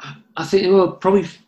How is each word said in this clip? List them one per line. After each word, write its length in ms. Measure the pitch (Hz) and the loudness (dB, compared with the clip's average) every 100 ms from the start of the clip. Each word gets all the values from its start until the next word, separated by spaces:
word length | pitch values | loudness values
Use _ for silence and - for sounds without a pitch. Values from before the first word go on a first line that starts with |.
| - - _ - | -20 -20 _ -12
I 80 | |
think, 280 | 160 196 180 | -2 0 2
well, 200 | 196 175 | 2 2
probably, 340 | - 185 196 165 - | -2 0 0 -2 -12